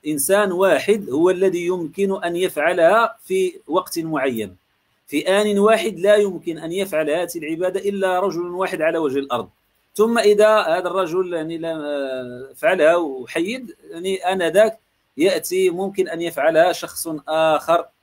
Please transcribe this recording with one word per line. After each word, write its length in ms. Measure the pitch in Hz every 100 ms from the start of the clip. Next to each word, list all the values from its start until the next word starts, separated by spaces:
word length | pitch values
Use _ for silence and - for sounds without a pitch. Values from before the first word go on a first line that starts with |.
| 151
إنسان 440 | 151 - 202 202
واحد 580 | 175 190 143 - 214 165
هو 200 | 139 180
الذي 360 | 180 190 175 175
يمكن 580 | 185 160 180 196 190
أن 120 | 170 170
يفعلها 800 | 185 147 156 175 165 214 226 -
في 320 | - 190 185 - -
وقت 320 | 170 185 170
معين، 560 | 160 151 135 113 101 92 _ _ _ _ _
في 200 | 147 175
آن 320 | 196 214 202
واحد 400 | 208 220 226 170
لا 160 | 196 208
يمكن 420 | 202 170 170 160
أن 140 | 160
يفعل 380 | 180 196 156 151
هذه 200 | 160 170 170
العبادة 440 | 151 160 185 185
إلا 400 | 196 202 190 180
رجل 280 | 196 165 175
واحد 340 | 180 185 175
على 160 | 156 165
وجه 220 | 151 135
الأرض، 300 | 139 123 107 _ _ _ _
ثم 240 | - 220 233
إذا 440 | 208 202 214 214
هذا 260 | 175 175 180
الرجل 460 | 185 175 175 180
يعني 240 | 170 160 165
لا 960 | 160 160 147 143 135 131 123 123 135 -
فعلها 400 | 156 185 151 175
وحيد، 800 | 160 131 117 170 180 254 226 - -
يعني 260 | 170 185 190
آنذاك 640 | 175 190 165 180 214 - _ _ _ -
يأتي 520 | 180 170 - 185 185
ممكن 380 | 170 196 196 175
أن 140 | 165
يفعلها 500 | 170 156 151 160 175
شخص 360 | 165 165 - 165 156 -
آخر. 580 | 156 160 151 - 170 - _